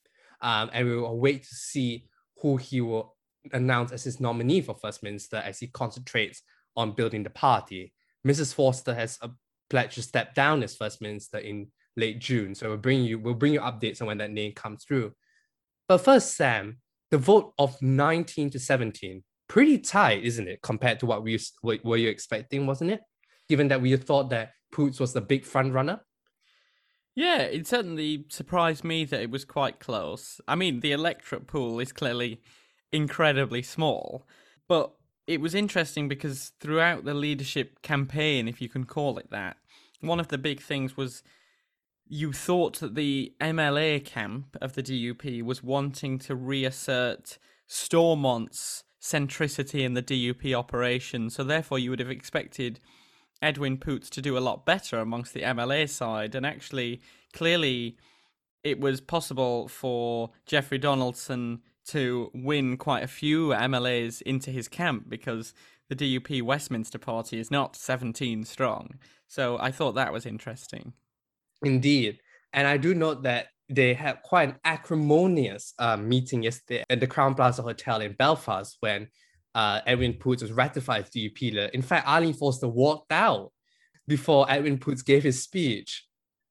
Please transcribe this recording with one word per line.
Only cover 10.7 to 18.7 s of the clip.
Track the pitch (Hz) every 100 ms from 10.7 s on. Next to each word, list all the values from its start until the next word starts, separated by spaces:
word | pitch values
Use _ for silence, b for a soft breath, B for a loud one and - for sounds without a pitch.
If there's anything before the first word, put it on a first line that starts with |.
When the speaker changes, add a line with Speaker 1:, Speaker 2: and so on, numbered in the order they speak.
| -
Speaker 1:
First | 107 -
Minister | 107 104 - 107
in | 104 104 101 _ _ -
late | 113 113
June. | 123 123 98 98
So | 113
we'll | 107
bring | 127 131
you, | 120 113
we'll | 113 113
bring | 147
you | 147
updates | 123 113 110 95
on | 110
when | 104
that | 107
name | 107 104
comes | - 110 104
through. | - 139 107 - _ _ _ _ _ _ -
But | 180
first, | 220 269 - -
Sam, | 143 110 101 120 _ _ -
the | 151
vote | 131 202 - -
of | 139 131
nineteen | 131 135 147 165 165 - 143
to | 131
seventeen, | 127